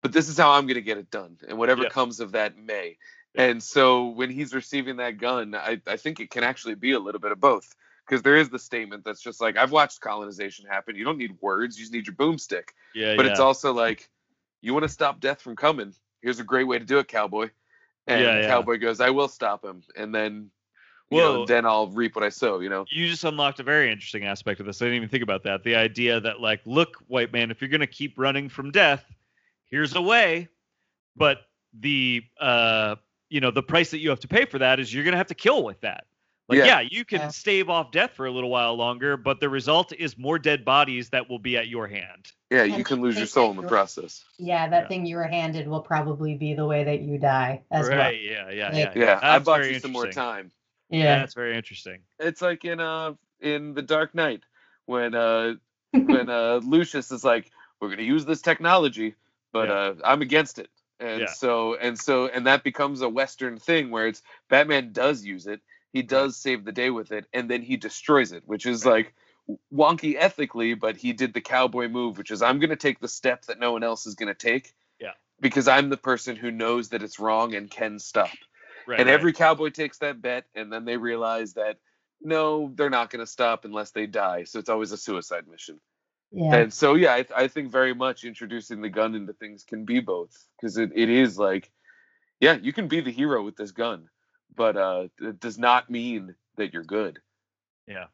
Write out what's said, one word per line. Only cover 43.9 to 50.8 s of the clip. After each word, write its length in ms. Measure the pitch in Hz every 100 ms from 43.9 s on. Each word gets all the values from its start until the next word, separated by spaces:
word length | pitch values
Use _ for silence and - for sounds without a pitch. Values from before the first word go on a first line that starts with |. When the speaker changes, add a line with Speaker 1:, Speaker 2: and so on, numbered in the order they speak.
| - 82 - _ _
Speaker 3:
Yeah, 300 | 175 170 160
that 140 | 175
Speaker 2:
Yeah. 40 | 170
Speaker 3:
thing 180 | 185 170
you 100 | 170
were 100 | 165
handed 400 | 170 160 156 147
will 140 | 156
probably 540 | - 156 151 147 156 143
be 180 | 151
the 100 | 151
way 200 | 151 147
that 160 | 147 147
you 180 | 147 143
die 460 | 139 131 127 135 _
as 160 | 156 135
well. 100 | 139
Speaker 2:
Right, 240 | 131 113
yeah, 260 | 104 107 95
yeah, 160 | 101 104
Speaker 3:
Like 60 | -
Speaker 2:
yeah, 160 | -
Speaker 1:
Yeah, 0 |
Speaker 2:
yeah. 240 | 98 113 98
Speaker 1:
I 100 | 143
Speaker 2:
That's 120 | 147
Speaker 1:
bought 160 | 147 151
Speaker 2:
very 120 | 139
Speaker 1:
you 60 | 131
some 100 | 131
more 140 | 127
Speaker 2:
interesting. 180 | 117 95
Speaker 1:
time. 300 | 120 107 92 _ _ _